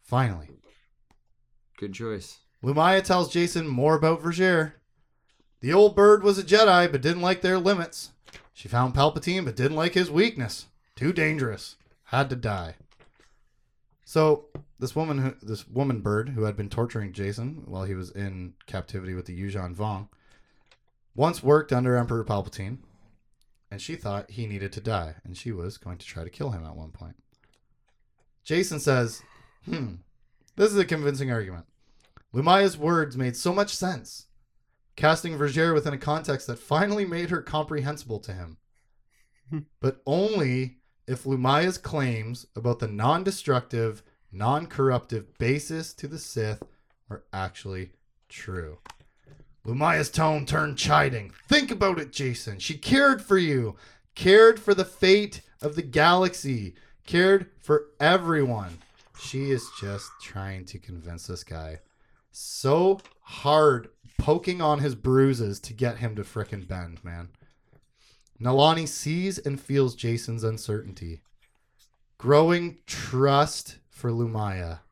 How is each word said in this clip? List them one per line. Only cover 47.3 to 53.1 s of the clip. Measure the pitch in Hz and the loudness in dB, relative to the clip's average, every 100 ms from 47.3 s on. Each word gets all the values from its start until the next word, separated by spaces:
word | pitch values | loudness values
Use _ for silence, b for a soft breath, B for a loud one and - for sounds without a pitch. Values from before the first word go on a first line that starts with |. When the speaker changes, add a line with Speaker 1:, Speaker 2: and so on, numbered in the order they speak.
Speaker 1:
actually | 95 95 - 101 95 92 _ _ _ _ | -8 -8 -10 -12 -10 -12 _ _ _ _
true." | - - 92 80 76 - - b b b b b b - | -18 -12 -10 -10 -14 -20 -20 b b b b b b -8
Lumaya's | 139 156 160 147 | 0 2 2 0
tone | - 160 151 135 | 0 2 0 -2
turned | 156 151 139 | -2 -2 -4
chiding. | - 151 143 120 101 - - | 2 4 4 0 -10 -18 2
"Think | 294 269 | 2 2
about | 208 196 175 | 0 0 0
it, | 139 | -6
Jason. | - 135 117 - 98 | -6 -6 -6 -10 -10
She | - 147 | -8 -8
cared | - 269 277 | 2 6 6